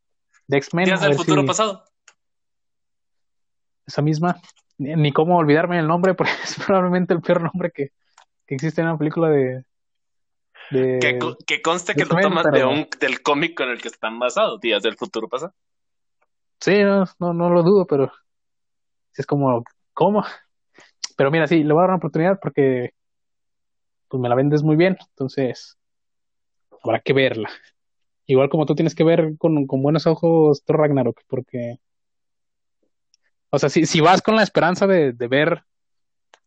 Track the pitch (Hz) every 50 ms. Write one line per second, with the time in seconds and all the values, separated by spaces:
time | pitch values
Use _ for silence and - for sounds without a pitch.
0 | _ _ _ _ _ _ _ _ _ - 139 143 - - - 170 185 185 190 175
1 | 156 147 143 139 170 156 156 147 139 135 - 208 220 214 190 - _ _ _ _
2 | _ _ _ _ _ _ _ _ _ _ _ _ _ _ _ _ _ _ _ _
3 | _ _ _ _ _ _ _ _ _ _ _ _ _ _ _ _ _ 147 - 147
4 | 143 151 156 151 170 175 175 - - - _ _ _ _ _ - 139 139 160 160
5 | 151 147 139 156 156 175 180 175 160 147 143 156 175 175 175 175 160 151 170 175
6 | 180 190 180 180 165 - - - - - - - - - 196 185 180 180 175 180
7 | 180 - 185 165 - - 175 180 170 156 - 180 180 170 - - 139 139 _ _
8 | _ _ _ _ _ _ _ _ _ - 143 131 147 160 - - 165 165 165 156
9 | 147 156 151 165 165 160 151 143 131 127 127 131 131 _ _ _ _ _ _ _
10 | _ _ _ _ _ _ _ _ _ _ _ - - - 139 131 131 127 127 127
11 | 139 147 139 123 156 160 151 - _ - 151 143 - 165 170 180 170 - 202 143
12 | 139 - 165 175 196 - 180 165 165 156 143 143 131 127 139 151 147 - - -
13 | 143 131 127 - - 147 147 143 170 160 - - 139 127 120 117 - 117 - -
14 | - 110 113 117 123 123 - 196 220 190 120 98 117 117 104 104 104 113 101 -
15 | 123 101 - 113 110 98 - 131 151 190 - _ _ _ _ _ _ _ _ _
16 | _ _ _ _ _ _ _ _ _ _ _ - - 175 190 208 202 202 196 196
17 | 185 - - - 175 175 170 170 175 175 175 175 165 175 208 196 180 - 151 139
18 | 135 - - _ _ _ _ _ _ _ _ _ _ _ _ _ _ _ _ _
19 | _ _ _ - 131 - 147 143 139 131 123 117 117 - _ _ _ _ - -
20 | 156 196 208 208 - - - - _ _ _ _ _ _ _ _ - _ _ _
21 | - - _ - 139 139 156 165 156 - 175 165 147 151 147 165 180 185 185 175
22 | - 151 - 160 160 185 196 196 - 143 - - 139 135 127 123 123 120 - _
23 | _ _ _ _ _ _ _ _ _ _ _ _ _ _ _ _ _ _ _ _
24 | _ _ - 131 123 120 123 131 139 147 151 151 147 156 151 156 175 190 185 -
25 | - _ _ - 135 131 - 143 135 120 117 - - - _ _ _ _ _ _
26 | _ _ _ _ _ _ _ _ _ _ _ _ _ _ _ _ - 117 110 110
27 | - - 135 135 131 123 120 113 104 - - - _ _ _ _ _ _ _ _
28 | _ _ _ _ _ - 135 127 135 139 - 160 147 - 156 151 165 160 - -
29 | 160 160 170 175 160 156 156 - - 165 156 147 139 135 143 131 135 143 156 151
30 | - 170 160 - 170 165 165 160 156 151 151 - _ - 151 156 151 147 143 135
31 | 123 120 - _ _ _ 135 131 127 _ - 123 120 120 120 - _ _ _ _
32 | _ _ _ _ _ _ _ _ _ _ _ _ _ _ _ _ _ _ _ _
33 | _ _ _ _ _ _ _ _ _ _ - 139 - 143 - 175 156 - - 165
34 | 151 170 190 - - - 220 220 202 - - 156 151 170 180 - 208 196 190 175
35 | 151 135 120 120 120 120 131 139 156 165 170 160 _ _ _ _ _ _ _ _
36 | _ _ _ _ _ _ _ _ _